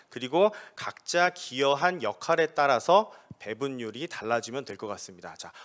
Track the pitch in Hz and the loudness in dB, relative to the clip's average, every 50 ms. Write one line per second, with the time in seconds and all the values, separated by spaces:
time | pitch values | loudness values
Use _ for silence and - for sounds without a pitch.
0 | _ _ - 123 123 123 139 170 202 214 208 - - - - - - 202 - - | _ _ -12 -10 -6 0 4 4 4 4 2 -2 -18 -18 -14 -12 -10 -10 -12 -12
1 | - - - 175 175 180 175 - - - 123 131 139 139 139 139 165 180 185 170 | -8 -2 2 2 2 2 0 -4 -12 -8 -2 2 2 2 4 4 2 0 0 0
2 | 113 104 104 - - - 165 165 160 156 - - 143 139 131 117 - - 175 202 | -4 -4 -4 -4 0 0 2 2 2 0 2 2 4 4 4 2 4 6 6 6
3 | 214 214 - - _ - - - - 104 110 107 139 139 135 123 117 110 107 120 | 4 2 -8 -20 _ -20 -20 -16 -10 -10 -6 -6 -4 -6 -4 -6 -8 -8 -8 -8
4 | 160 - - - 104 110 117 117 107 117 120 139 131 - 101 - 110 104 101 92 | -10 -10 -10 -8 -2 0 0 0 -2 -4 -8 -8 -8 -8 -10 -10 -8 -8 -8 -8
5 | - - 92 85 87 85 - - - 82 - - | -10 -14 -16 -16 -16 -16 -14 -14 -16 -16 -18 -20